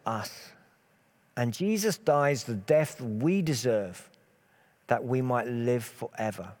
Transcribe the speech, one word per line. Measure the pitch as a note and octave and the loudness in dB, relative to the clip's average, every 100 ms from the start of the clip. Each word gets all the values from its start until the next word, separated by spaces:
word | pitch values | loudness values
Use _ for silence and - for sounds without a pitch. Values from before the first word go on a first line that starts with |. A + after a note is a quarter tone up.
| - | -4
us, | A2+ G#2 - - - _ _ _ _ _ _ _ - | -4 -6 -12 -20 -20 _ _ _ _ _ _ _ -2
and | A#2+ | -2
Jesus | A#2 F#3+ A3 G#3+ E3 | 0 0 0 0 0
dies | - D3 C#3+ C#3 - | 2 4 4 2 -2
the | A2 | -4
death | F#2+ D#3 D3+ - | 4 4 4 -4
we | B2 G#2+ C#3+ G3 | -6 0 2 2
deserve | D#3+ C3 B2 A2 F#2+ F2+ - _ _ _ _ _ _ _ - | 2 0 2 0 -2 -10 -20 _ _ _ _ _ _ _ -2
that | A#2 | -2
we | A#2+ C3 | 0 0
might | B2+ B2 A#2 | 2 0 0
live | A#2+ A#2+ B2 | -2 0 0
forever. | A#2 - A2+ - A2 G2 F2+ G#2 | -2 -10 -10 -4 -4 -4 -10 -16